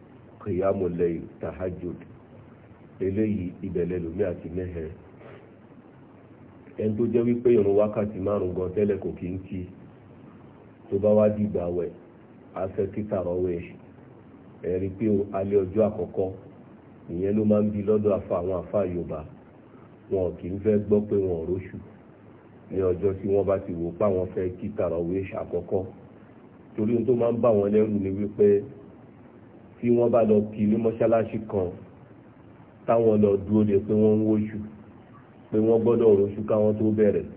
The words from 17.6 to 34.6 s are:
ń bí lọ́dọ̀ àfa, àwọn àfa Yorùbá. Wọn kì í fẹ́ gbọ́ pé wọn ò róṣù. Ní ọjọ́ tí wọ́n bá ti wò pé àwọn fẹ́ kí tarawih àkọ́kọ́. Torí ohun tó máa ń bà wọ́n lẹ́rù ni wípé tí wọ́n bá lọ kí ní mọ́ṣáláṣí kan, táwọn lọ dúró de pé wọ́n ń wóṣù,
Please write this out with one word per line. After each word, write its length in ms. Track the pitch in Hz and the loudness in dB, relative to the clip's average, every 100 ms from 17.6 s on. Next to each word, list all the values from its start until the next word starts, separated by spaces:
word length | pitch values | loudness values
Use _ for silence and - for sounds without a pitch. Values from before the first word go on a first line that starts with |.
ń 80 | 104 | 2
bí 100 | 104 | -2
lọ́dọ̀ 320 | 98 107 104 92 | 0 2 2 0
àfa, 200 | - 92 | -2 -4
àwọn 180 | 90 90 | -2 -6
àfa 220 | 82 107 | -4 -2
Yorùbá. 380 | 92 87 82 78 78 - - - - - - - - | -2 -4 -8 -10 -12 -18 -20 -20 -20 -20 -20 -20 -6
Wọn 280 | 95 90 87 | -2 -2 -6
kì 120 | 90 | -8
í 100 | 98 | -4
fẹ́ 200 | 104 104 | 0 0
gbọ́ 200 | 104 104 | 2 2
pé 140 | 104 104 | 2 0
wọn 200 | 92 82 | 0 -2
ò 100 | 82 | -4
róṣù. 320 | 95 - - - - - - - - - - - | -6 -6 -14 -16 -20 -20 -20 -20 -20 -20 -20 -8
Ní 120 | 95 | -2
ọjọ́ 340 | 95 87 98 | 0 0 -2
tí 140 | 95 101 | -2 0
wọ́n 180 | 101 95 | 0 2
bá 120 | 95 | 0
ti 120 | 90 | -2
wò 180 | 85 85 | -6 -6
pé 120 | 85 104 | -2 0
àwọn 200 | 92 90 | 0 -2
fẹ́ 220 | 107 90 - | -4 -6 -6
kí 120 | 107 | -10
tarawih 600 | - 90 82 85 95 95 107 | -4 -4 -2 -4 -4 -6 -8
àkọ́kọ́. 480 | - 87 - 98 92 - - - - - - - - | -6 -8 -4 -4 -6 -12 -20 -20 -20 -20 -20 -20 -14
Torí 240 | - 107 | -4 0
ohun 120 | 117 113 | 0 2
tó 80 | 120 | 2
máa 160 | 117 | 0
ń 60 | 117 | 2
bà 80 | 120 | 2
wọ́n 200 | 104 101 | 4 4
lẹ́rù 200 | 107 104 | 2 2
ni 180 | 101 95 | 0 -2
wípé 540 | 95 101 - 104 101 - - - - - - - - - - - | -4 -6 2 4 4 0 -12 -20 -20 -20 -20 -20 -20 -20 -20 -20
tí 160 | - 120 | -4 2
wọ́n 200 | 120 117 | 4 4
bá 120 | 117 | 4
lọ 180 | 107 104 107 | 6 4 2
kí 160 | - 104 | 0 2
ní 100 | 117 | 2
mọ́ṣáláṣí 600 | 113 110 113 113 104 113 | 0 2 2 2 2 -4
kan, 280 | - 101 87 - - - - - - - - - - - | -4 -2 -2 -6 -16 -20 -20 -20 -20 -20 -20 -20 -20 -12
táwọn 360 | - 117 113 107 | 0 2 4 4
lọ 160 | 104 98 | 4 2
dúró 260 | 92 107 | 2 2
de 140 | 104 98 | 4 2
pé 140 | 107 | 2
wọ́n 220 | 107 107 107 | 2 4 4
ń 80 | 107 | 2
wóṣù, 320 | 107 107 107 | 0 0 -6